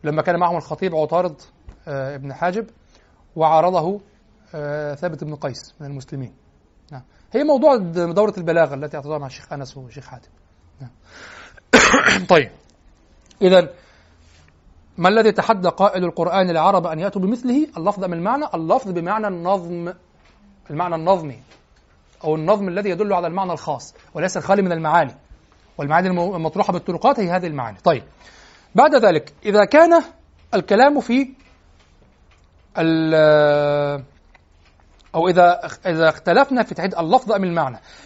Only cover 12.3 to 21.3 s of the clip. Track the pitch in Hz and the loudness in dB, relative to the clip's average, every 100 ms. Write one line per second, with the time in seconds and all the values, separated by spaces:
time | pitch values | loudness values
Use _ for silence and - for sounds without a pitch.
12.3 | 175 123 - _ _ _ _ _ _ _ | 4 4 -8 _ _ _ _ _ _ _
13.3 | _ 190 185 160 - _ _ _ _ _ | _ 4 4 4 -6 _ _ _ _ _
14.3 | _ _ _ _ _ _ - 170 220 220 | _ _ _ _ _ _ 0 2 4 2
15.3 | 208 - 214 180 - 202 185 180 165 170 | 2 0 0 0 2 0 0 -4 -2 -2
16.3 | 185 185 165 165 196 170 160 196 196 185 | 0 0 2 2 2 -2 -4 -6 -4 -4
17.3 | 247 254 254 302 - 170 196 185 170 180 | -2 -2 -2 -2 -4 -6 -4 -6 -6 -4
18.3 | 262 294 175 165 240 208 175 170 214 214 | -4 -4 -6 -2 -2 -2 -8 -4 -4 -6
19.3 | 180 170 196 170 175 170 185 _ _ _ | -6 -4 -4 -4 -10 -10 -14 _ _ _
20.3 | _ _ _ _ 147 180 165 160 190 156 | _ _ _ _ -6 -6 -4 0 -2 -2